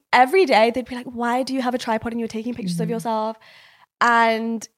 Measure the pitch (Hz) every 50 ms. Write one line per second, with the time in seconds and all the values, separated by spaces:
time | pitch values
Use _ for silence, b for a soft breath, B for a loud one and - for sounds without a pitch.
0 | _ - - 247 254 262 311 381 381 269 233 208 220 233 233 262 240 - 254 247
1 | 247 262 247 226 240 240 240 254 269 254 262 269 240 247 247 247 - 233 220 220
2 | - 240 226 233 226 220 - 220 220 247 240 240 214 180 175 170 170 170 233 226
3 | 170 233 220 220 220 220 220 _ B B B B B B B B B B _ -
4 | - 240 233 233 233 226 226 220 226 233 226 220 - - _